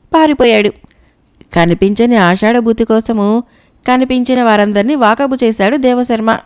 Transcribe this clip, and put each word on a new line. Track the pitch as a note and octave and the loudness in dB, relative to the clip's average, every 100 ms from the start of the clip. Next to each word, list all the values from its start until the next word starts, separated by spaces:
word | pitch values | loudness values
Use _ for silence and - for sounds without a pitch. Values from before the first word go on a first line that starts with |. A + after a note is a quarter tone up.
| _ | _
పారిపోయాడు. | D#4+ D#4 C#4+ A#3+ G#3+ G#3 - - _ _ _ _ _ _ | 0 2 2 2 2 0 -4 -16 _ _ _ _ _ _
కనిపించని | F3+ E3+ E3+ G3 G#3 A#3+ A#3 | -2 0 0 0 0 0 2
ఆషాఢభూతి | F3 F#3 G#3+ A#3+ A3+ A3+ A3+ | 2 2 0 0 0 -2 0
కోసము | A3 A3+ A3+ G3+ A3+ - _ _ _ - | -2 -2 -2 -2 -2 -4 _ _ _ -2
కనిపించిన | B3+ C4 B3+ B3 B3+ | 0 0 -2 -2 0
వారందర్నీ | A#3 G#3 G#3 G3+ A3 D4 | 2 2 0 -2 -2 0
వాకబు | G#3+ F#3+ C#4 B3+ | 0 0 -2 -2
చేశాడు | A#3 A3 G3 C#4+ | -2 0 -2 0
దేవశర్మ. | B3+ B3 B3 A3+ A3 - | 0 0 -2 -2 -2 -4